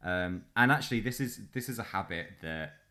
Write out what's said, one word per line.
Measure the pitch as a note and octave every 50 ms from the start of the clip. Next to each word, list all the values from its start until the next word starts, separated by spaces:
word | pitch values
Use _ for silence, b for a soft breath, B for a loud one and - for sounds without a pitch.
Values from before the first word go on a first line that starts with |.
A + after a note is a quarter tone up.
Um, | - F2+ F2+ F2+ F2+ F2+ F2+ F2 - - _
and | A2 A#2+ B2
actually, | C#3+ C#3+ - - B2+ A#2
this | G#2+ B2+ B2 -
is, | C#3 A#2+ - - G#2 F#2+ -
this | C3 A#2+ -
is | B2+ A2+
a | G#2+
habit | - - F#2+ F#2+ - F2+ E2 E2 - F#2+ -
that | - D#2+ D#2+ D#2+ D#2 D2+ - - _ _